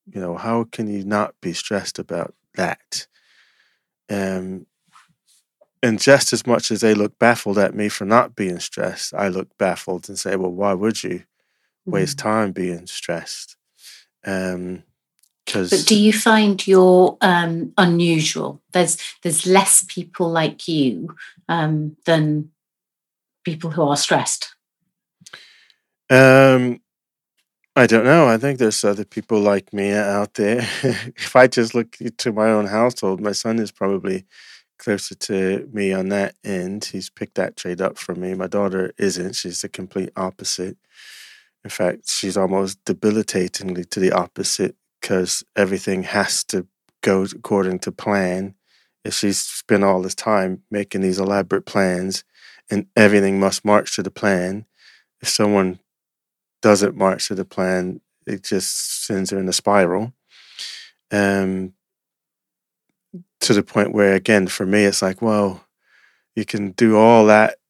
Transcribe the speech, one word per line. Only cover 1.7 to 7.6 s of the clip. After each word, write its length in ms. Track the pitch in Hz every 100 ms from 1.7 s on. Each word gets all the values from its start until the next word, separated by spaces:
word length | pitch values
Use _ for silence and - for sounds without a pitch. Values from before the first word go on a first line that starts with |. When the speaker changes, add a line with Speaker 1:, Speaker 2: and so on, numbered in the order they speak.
| 101 - -
Speaker 1:
about 360 | 95 85 - _ _ -
that?" 520 | 175 - - - - _ _ _ _ _ _ _ _ _ -
Um, 580 | 101 95 95 92 95 - _ _ _ _ _ _ _ _ _ _ -
and 160 | 120 107
just 340 | - 139 -
as 140 | 117 -
much 240 | 113 -
as 100 | 107
they 120 | 113 104
look 220 | 104 -
baffled 380 | 117 117 -
at 180 | 101